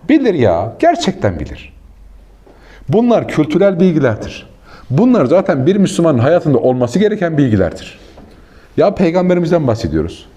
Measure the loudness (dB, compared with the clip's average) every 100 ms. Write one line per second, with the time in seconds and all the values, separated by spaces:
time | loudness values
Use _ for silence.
0 | 0 0 2 2 2 0 -4 -2 0 0
1 | -4 -2 -4 -4 -10 -14 -20 -20 -20 -20
2 | -20 -20 -20 -20 -20 -20 -20 -20 -2 0
3 | 2 0 0 -2 -2 2 2 2 2 2
4 | 0 -2 -10 -16 -20 -20 -20 -20 -4 0
5 | 2 2 2 2 2 0 0 2 0 2
6 | 0 2 2 2 2 0 2 0 -2 0
7 | 0 0 -2 0 0 2 0 -4 -18 -20
8 | -20 -20 -20 -20 -20 -20 -10 0 0 2
9 | 0 0 0 0 0 0 0 -2 -2 -4
10 | -4 -10 -20